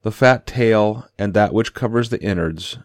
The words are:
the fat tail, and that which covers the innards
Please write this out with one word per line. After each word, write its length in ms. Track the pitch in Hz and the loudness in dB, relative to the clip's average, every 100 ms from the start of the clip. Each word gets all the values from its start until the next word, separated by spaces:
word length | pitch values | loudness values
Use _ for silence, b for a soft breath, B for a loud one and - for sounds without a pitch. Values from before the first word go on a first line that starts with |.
the 100 | 110 | -8
fat 360 | - 131 123 - | 2 4 4 -2
tail, 600 | - 117 107 107 113 - - | 0 2 4 2 -2 -12 -6
and 160 | 101 | -2
that 180 | 101 104 | 2 2
which 220 | 107 113 | 0 -2
covers 340 | - 120 117 113 | -4 -2 -2 -2
the 140 | 120 | -4
innards 560 | 104 92 82 80 - - | -4 -2 -2 -6 -14 -16